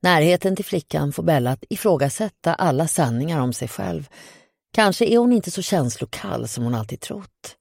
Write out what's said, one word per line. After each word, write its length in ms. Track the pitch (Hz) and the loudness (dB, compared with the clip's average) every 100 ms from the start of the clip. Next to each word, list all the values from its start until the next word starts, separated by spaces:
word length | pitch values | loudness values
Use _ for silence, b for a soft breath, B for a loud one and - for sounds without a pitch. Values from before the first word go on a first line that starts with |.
Närheten 540 | 185 170 156 180 196 190 | 4 4 6 4 2 -2
till 80 | |
flickan 480 | 202 180 - 156 147 | -2 -4 -2 -2 -2
får 100 | - | -2
Bella 280 | 165 151 123 | 2 2 2
att 140 | 131 - | -2 -6
ifrågasätta 840 | 208 214 160 139 - 220 _ - | -2 2 2 2 -2 -6 _ -4
alla 340 | - 180 135 165 | 0 2 2 0
sanningar 520 | - 139 117 147 165 | 0 0 0 -2 0
om 120 | 127 | -2
sig 160 | 120 120 | -2 -8
själv. 400 | - 95 87 147 B B B B B _ | -8 -6 -6 -8 B B B B B _
Kanske 320 | - 214 185 233 | 2 2 4 4
är 120 | 233 | 4
hon 140 | 240 | 4
inte 180 | 240 175 | 2 0
så 120 | 185 | -6
känslokall 880 | 180 190 127 - - - - - 117 | -2 0 0 -2 -8 -8 -6 -6 -6
som 160 | - | -6
hon 100 | 120 | -4
alltid 260 | 120 104 120 | -4 -6 -10
trott. 560 | - 208 190 _ - - | -10 -12 -12 _ -20 -20